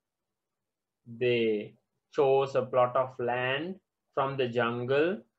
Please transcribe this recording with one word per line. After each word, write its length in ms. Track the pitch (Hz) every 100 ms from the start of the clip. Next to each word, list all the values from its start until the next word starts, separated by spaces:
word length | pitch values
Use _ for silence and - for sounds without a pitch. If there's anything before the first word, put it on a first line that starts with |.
| _ _ _ _ _ _ _ _ _ _ 123
they 720 | 117 123 120 113 104 107 - _ _ _
chose 420 | - 135 135 135 135
a 80 |
plot 320 | 123 131 123 135
of 200 | 127 -
land 560 | 120 123 127 139 170 190 _ _ _
from 220 | - 135 135
the 120 | 123
jungle 720 | 120 117 120 123 139 165 220 -